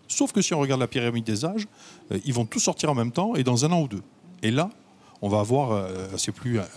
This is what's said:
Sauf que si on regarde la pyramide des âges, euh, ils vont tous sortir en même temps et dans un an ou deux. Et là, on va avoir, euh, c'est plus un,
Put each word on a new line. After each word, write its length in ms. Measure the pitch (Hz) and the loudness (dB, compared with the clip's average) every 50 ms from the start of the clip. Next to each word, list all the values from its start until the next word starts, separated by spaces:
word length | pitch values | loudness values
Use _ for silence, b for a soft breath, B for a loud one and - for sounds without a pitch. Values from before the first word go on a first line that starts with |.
| _ - | _ -6
Sauf 240 | - - 285 262 | -2 0 0 0
que 100 | - 208 | 2 0
si 120 | 180 - 175 | 0 2 2
on 40 | 151 | 0
regarde 220 | 143 135 139 131 | 2 2 2 0
la 80 | 127 113 | 0 0
pyramide 360 | - 131 120 117 117 117 113 | 0 0 0 0 0 0 0
des 200 | 113 110 101 139 | 0 0 0 0
âges, 240 | 165 202 220 208 - B B B B B B B - | -2 -2 -2 -6 -6 B B B B B B B -6
euh, 80 | 101 98 - | -6 -4 -2
ils 100 | 147 123 | -2 0
vont 120 | 120 113 | 0 -2
tous 120 | 110 - 247 | 0 -2 0
sortir 320 | - - - - - 151 | 0 0 0 0 0 2
en 60 | 143 | 2
même 160 | 120 117 120 | 2 0 0
temps 240 | 120 - 185 220 233 | 0 0 0 0 0
et 80 | 147 127 | 0 2
dans 200 | 127 123 117 139 | 2 2 4 4
un 60 | 156 | 4
an 100 | 180 170 | 4 2
ou 60 | 151 | 2
deux. 160 | 131 110 92 - - _ _ - - - - | 0 -4 -8 -10 -12 _ _ -20 -20 -12 -4
Et 80 | - 110 | -2 0
là, 200 | 117 139 170 208 - - - - - B B B B B | 2 2 0 -2 -4 -14 -20 -20 -20 B B B B B
on 60 | - 98 | -2 0
va 100 | 104 107 | 2 2
avoir, 320 | 104 104 123 139 143 123 | 2 2 2 2 2 2
euh, 380 | 110 101 95 92 95 92 92 95 95 | 0 -2 -2 -4 -6 -8 -8 -8 -6
c'est 160 | 87 - - | -4 -4 -4
plus 260 | 101 - - 123 120 107 | -6 -6 -4 -2 -2 -2
un, 80 | 92 - - | -2 -4 -8